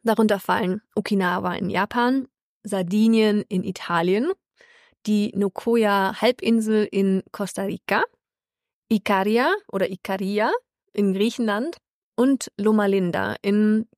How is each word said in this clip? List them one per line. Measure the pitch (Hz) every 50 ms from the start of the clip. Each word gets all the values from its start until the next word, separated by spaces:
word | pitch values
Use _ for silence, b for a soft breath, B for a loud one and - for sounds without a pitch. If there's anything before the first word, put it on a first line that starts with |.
| -
darunter | 226 220 - 220 208 208 190
fallen | - - 185 208 220 180 185 214 - _ -
Okinawa | 214 196 - 208 196 185 180 180 190 190 180 175
in | - - 175
Japan, | - 175 196 208 - 247 240 247 262 269 254 - _ _ _ _ _ _ -
Sardinien | 208 208 190 185 170 190 214 220 226 226 220 220 214 208 208 -
in | - 208 185 180
Italien, | - 185 - - - 175 170 170 180 190 208 254 339 392 - _ _ _ b b b b b b b b b -
die | 208 214 208 208 - -
Nicoya-Halbinsel | 190 202 196 - - - 233 233 233 220 208 202 196 190 190 208 - - 233 254 - - - 233 226 220 214 220 214 214 -
in | - 196 196 196 190 190 - _
Costa | - - 202 185 - - 196
Rica, | 196 - 185 _ - 196 226 - - _ _ _ _ _ _ _ _ _ _ _ _ _ _ _ -
Ikaria | 226 202 - - 208 190 196 208 220 233 254 320 381 427 - _
oder | - 190 190 -
Ikaria | 190 - - - 190 190 202 190 202 208 214 262 392 494 - _ _ _ _ _ -
in | - 208 196 185
Griechenland | 190 208 233 - - 240 214 202 208 247 330 339 - _ _ _ _ _ _ _
und | - 247 269 277 247 - - _
Loma | - 202 214 214 214 208
Linda | 196 196 196 185 175 170 - - - - - -
in | 202 202 208 214 214 214 220 220 - _